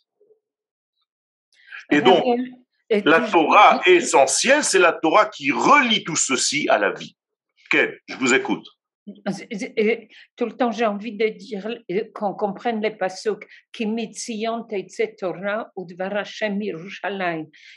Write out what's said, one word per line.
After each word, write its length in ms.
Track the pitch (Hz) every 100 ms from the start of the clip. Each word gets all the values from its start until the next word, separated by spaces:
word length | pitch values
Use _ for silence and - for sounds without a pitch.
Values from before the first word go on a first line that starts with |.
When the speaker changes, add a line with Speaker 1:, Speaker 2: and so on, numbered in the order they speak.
| _ _ _ _ _ _ _ _ _ _ _ _ _ _ _ _ _ - -
Speaker 1:
Et 60 | 147
Speaker 2:
Eh 40 |
Speaker 1:
donc, 220 | - -
Speaker 2:
bien, 120 | 254 240 - - _ _ -
et 100 | 208
Speaker 1:
la 200 | 185 160
Speaker 2:
toujours 260 | 226 175 143
Speaker 1:
Torah 340 | 180 190 127
Speaker 2:
je 80 | 180
Speaker 1:
essentielle, 720 | 175 - 240 269 - 214 294
c'est 140 | - 190
la 160 | 175
Torah 320 | - 160 190 214
qui 260 | - 135
relie 520 | 120 127 285 247 208
tout 120 | - 151
ceci 520 | - 127 - - -
à 80 | 107
la 140 | 98
vie. 260 | 87 - - _ _ _ _ -
Ken, 200 | - - - -
je 80 | -
vous 180 | - -
écoute. 320 | - 143 - _ _ _ - - 208 190 -
Speaker 2:
Et 600 | 202 - - 214 - - - - -
tout 100 | 240
le 60 |
temps, 200 | - 247
j'ai 140 | 214 226
envie 280 | 202 226 202
de 140 | 220
dire, 380 | 196 196 196 202 233 -
euh, 140 | 185 -
qu'on 200 | - 202 180
comprenne 440 | 208 196 240 220
les 100 | 214
pasuk, 520 | 214 185 185 220 202 - - _
Ki 160 | - 220
mitzion 760 | 226 220 - - 220 226 233 233
teitze 500 | 202 180 - 220 -
Torah 540 | 185 160 202 214 - -
udvar 400 | 175 175 190 208
Hashem 440 | 196 - 214 202
Yerushalayim. 840 | 208 160 190 190 190 196 180 160 156 _ -